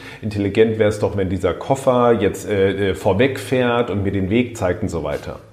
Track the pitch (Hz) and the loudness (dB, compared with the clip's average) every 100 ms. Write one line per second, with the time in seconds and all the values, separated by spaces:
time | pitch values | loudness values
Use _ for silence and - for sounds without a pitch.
0 | - - 113 104 101 98 110 107 104 104 | -18 -10 -6 -4 0 4 4 4 0 2
1 | 101 104 92 95 90 82 - 131 - 123 | -2 0 -2 0 -2 -2 -2 0 2 4
2 | 123 110 95 - 92 104 98 95 98 90 | 4 4 0 -2 -2 2 2 2 -2 0
3 | 104 95 123 - - 127 123 117 - 98 | 0 2 2 0 -2 0 2 0 0 -2
4 | 98 98 95 113 123 - 92 90 92 82 | -2 -2 0 0 0 -2 -2 -2 -4 -4
5 | 73 71 - - - | -4 -6 -8 -14 -16